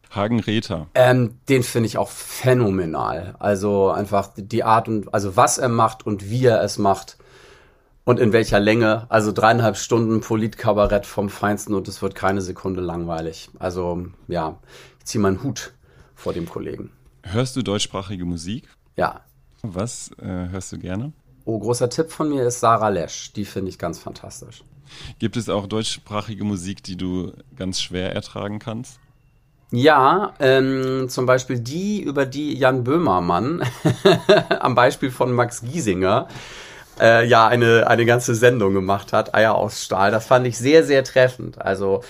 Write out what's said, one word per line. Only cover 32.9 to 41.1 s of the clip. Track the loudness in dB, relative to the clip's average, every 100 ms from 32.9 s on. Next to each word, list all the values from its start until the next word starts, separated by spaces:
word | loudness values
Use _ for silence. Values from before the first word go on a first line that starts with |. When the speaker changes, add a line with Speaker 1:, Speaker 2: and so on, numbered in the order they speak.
| 0 2 2 2 0 0 -2 -6 -2 -2 4 4
Speaker 2:
<laughs> | 4 4 4 4 0
am | 2 4
Beispiel | 4 4 -4
von | -2 0
Max | 2 0 -4
Giesinger, | -10 -4 -2 0 2 0 -2 -12 -18 -18 -18 -20 -12 2
äh, | 6 6 6
ja, | 6 6
eine, | 6 6 6 6
eine | 4 4
ganze | 2 2
Sendung | 4 4 6 2
gemacht | 2 0 -2 0
hat, | -2 0
Eier | 2 4 2
aus | 0 -4
Stahl. | -4 0 2
Das | 2 4
fand | 2 2
ich | -2
sehr, | 4 4
sehr | 6 2
treffend. | 2